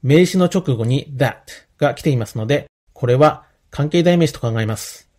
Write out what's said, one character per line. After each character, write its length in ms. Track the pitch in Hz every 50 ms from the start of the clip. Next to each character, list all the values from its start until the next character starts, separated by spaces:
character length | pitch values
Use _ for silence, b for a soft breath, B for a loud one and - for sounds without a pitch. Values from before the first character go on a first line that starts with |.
名 240 | - 127 139 160 180
詞 120 | 175 -
の 80 | 190 180
直 300 | 175 - 190 175 - 131
後 80 | 110 113
に 240 | 113 131 139 - - 143
that 280 | 123 139 117 101 - _ - - - _ _ _
が 180 | _ 147 143 -
来 60 | -
て 80 | - 165
い 80 | 139
ま 80 | 123 107
す 120 | - -
の 80 | 113 110
で、 220 | 110 147 143 - - _ _ _ _
こ 160 | _ - -
れ 80 | 120 123
は 300 | 127 147 151 - - b b b b b _
関 180 | - - 139
係 160 | 151 151 175 165
代 140 | 175 175
名 100 | 170 165
詞 60 | 147 -
と 80 | -
考 180 | - 120 113 113
え 60 | 110
ま 100 | 107 110
す。 340 | - - - - - _ _ _